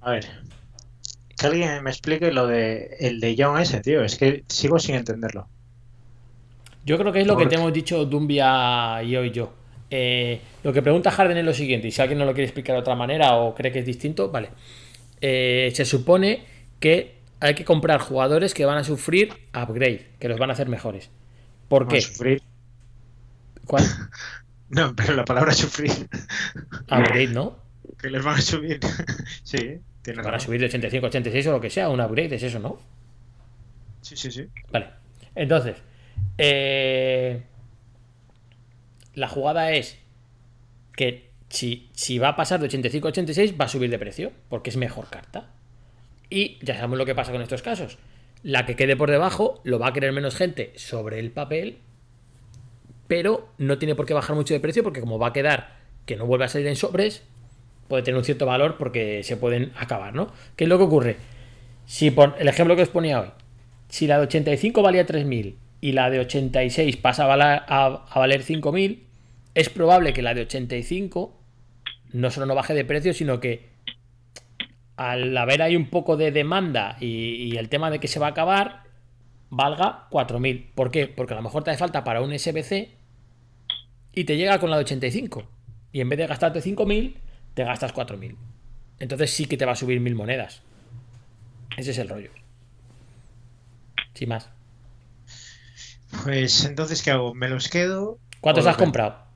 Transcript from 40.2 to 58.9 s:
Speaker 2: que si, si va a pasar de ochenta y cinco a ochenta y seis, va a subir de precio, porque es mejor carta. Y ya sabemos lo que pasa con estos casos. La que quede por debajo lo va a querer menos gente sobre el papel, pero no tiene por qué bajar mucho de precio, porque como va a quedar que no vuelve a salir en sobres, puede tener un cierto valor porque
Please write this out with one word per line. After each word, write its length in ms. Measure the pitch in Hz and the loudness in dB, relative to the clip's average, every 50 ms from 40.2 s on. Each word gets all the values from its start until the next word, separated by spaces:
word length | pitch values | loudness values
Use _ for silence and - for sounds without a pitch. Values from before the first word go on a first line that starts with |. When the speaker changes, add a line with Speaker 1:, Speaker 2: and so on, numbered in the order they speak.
| - _ - - - - - _ - _ - - - _ _ | -20 _ -20 -20 -20 -20 -20 _ -20 _ -20 -20 -20 _ _
Speaker 2:
que 340 | - 135 123 123 - - - - - - - | -2 -2 -2 -2 -6 -16 -20 -20 -20 -20 -12
si, 400 | - - - 123 120 123 - - _ | -10 -8 -6 -6 -8 -8 -12 -20 _
si 260 | - - - 127 123 | -10 -6 -4 -2 0
va 120 | 123 139 | 2 0
a 60 | 147 | 2
pasar 220 | - 160 - 180 180 | 0 -2 0 0 -2
de 80 | 151 | -2
ochenta 220 | 135 - 135 127 120 | -2 -4 -2 -4 -2
y 20 | |
cinco 160 | 113 151 143 | -4 -2 -4
a 40 | 160 | -4
ochenta 200 | - - 180 156 | -2 -2 -4 -2
y 40 | 151 | 0
seis, 180 | 160 202 214 190 151 | 2 0 0 2 -2
va 80 | 147 | -4
a 20 | 123 | -2
subir 200 | - 139 127 123 | 0 -2 -2 -2
de 120 | 120 107 | -2 -4
precio, 320 | 107 104 - - 170 247 - - _ - | -6 -8 -10 -8 -10 -10 -10 -14 _ -10
porque 220 | - 113 - - | -10 -8 -8 -6
es 60 | 120 | -6
mejor 320 | 127 123 113 - - 110 - | -4 -4 -6 -6 -10 -14 -14
carta. 420 | - - - - - - - - - - - _ - - - - - - - - - - _ - | -16 -18 -18 -14 -16 -16 -16 -16 -20 -20 -20 _ -20 -20 -20 -20 -20 -20 -20 -20 -20 -20 _ -6
Y 300 | - 196 202 - - - | -2 -2 -2 -2 -2 -10
ya 140 | - 127 123 | -6 -6 -4
sabemos 240 | 101 117 120 127 127 | -4 -2 -4 -2 -2
lo 80 | 131 | -2
que 80 | 127 131 | -2 -2
pasa 160 | 117 135 123 | -4 -4 -4
con 100 | 123 127 | -6 -8
estos 220 | 120 113 135 123 - | -6 -6 -8 -8 -6
casos. 360 | - 233 185 175 110 - - - - - - - - - - - | -6 -6 -6 -8 -12 -12 -18 -20 -20 -20 -20 -20 -20 -20 -18 -8
La 240 | 135 139 127 123 | -2 0 0 0
que 80 | 123 123 | 0 0
quede 220 | 123 135 135 135 | 2 2 2 4
por 160 | 131 151 143 147 | 2 4 4 4
debajo 480 | 143 165 185 - - 208 254 262 - - | 4 4 2 2 0 0 0 0 -4 -4
lo 160 | - 123 113 | -2 -2 0
va 80 | 117 | 0
a 60 | 131 127 | 0 0
querer 180 | 139 135 135 | 0 -2 0
menos 240 | 135 143 143 139 123 | -2 -2 -4 -4 -2
gente 380 | - 185 180 - - 117 - - | -2 -2 -2 -2 -6 -10 -10 -10
sobre 460 | - - - - 117 110 110 107 113 | -18 -14 -10 -8 -8 -8 -6 -8 -8
el 100 | 113 117 | -8 -8
papel, 480 | 120 - 147 131 151 160 180 214 - - - - - - - _ - _ _ _ _ - - - - - - - - - _ - - - - _ | -6 -8 -6 -4 -4 -4 -4 -6 -12 -16 -20 -20 -20 -20 -20 _ -20 _ _ _ _ -20 -20 -20 -20 -20 -20 -20 -20 -20 _ -20 -20 -20 -4 _
pero 420 | 170 170 170 196 160 - - - - _ | -2 0 2 0 0 0 -4 -12 -10 _
no 200 | 143 135 139 - | 0 0 0 0
tiene 160 | 160 156 147 | 0 -2 0
por 100 | - 143 | -2 -2
qué 100 | 123 156 | 0 0
bajar 200 | 147 135 - 147 | -2 0 0 -2
mucho 180 | 151 147 147 160 | -2 0 0 0
de 60 | 147 | 0
precio, 240 | 143 151 165 233 226 | 0 0 0 2 0
porque 160 | 208 156 135 | 0 -2 -4
como 160 | 117 117 110 110 | -6 -6 -2 -2
va 100 | 113 120 | -2 -2
a 40 | 117 | 0
quedar 440 | 139 139 151 147 127 - - - - - - - - - | 0 2 2 2 0 -2 -8 -18 -20 -20 -20 -20 -20 -10
que 100 | - 117 | -10 -8
no 100 | 104 113 | -6 0
vuelve 200 | 120 127 127 131 | 0 2 2 2
a 20 | 123 | 0
salir 180 | - 151 143 | -2 -2 -2
en 80 | 143 143 | -2 -2
sobres, 480 | 127 - - 180 180 196 214 214 - - - - - - - - - - - - - - | -2 -2 -2 0 0 0 0 0 -6 -18 -20 -20 -20 -20 -20 -20 -20 -20 -20 -20 -20 -10
puede 160 | - 135 131 123 | -2 -2 0 0
tener 160 | 123 127 131 | 0 0 0
un 60 | 120 | 0
cierto 220 | 123 147 139 139 | 0 0 0 0
valor 300 | 131 127 131 139 160 160 - | 0 2 2 2 2 0 -2
porque 440 | 147 127 | -6 -4